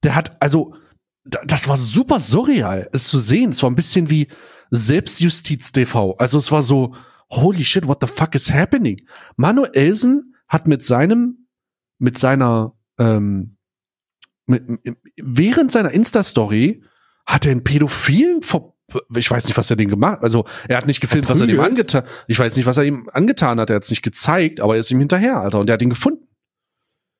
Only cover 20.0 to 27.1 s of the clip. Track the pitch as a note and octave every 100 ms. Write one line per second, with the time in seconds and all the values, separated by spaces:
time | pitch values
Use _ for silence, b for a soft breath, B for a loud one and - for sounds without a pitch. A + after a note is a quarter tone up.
20 | D3 G#3+ A#2 A2+ - B B B2 C#3 C#3
21 | - C3+ C3 C#3 A3 E3+ E3 B3 G#3+ C#3
22 | B2 B B A#2 A#2+ B2 B2 B2+ C#3+ C#3+
23 | - C3 G3+ C4+ D3 A#2 A2 G#2 - A2+
24 | - - - E3+ D#3+ - G#2 A2 A2+ B2+
25 | C#3+ F3+ A3+ C4 G2 G#2 G#2+ A2+ B2 B2
26 | - D#4 _ _ _ _ _ _ _ _
27 | _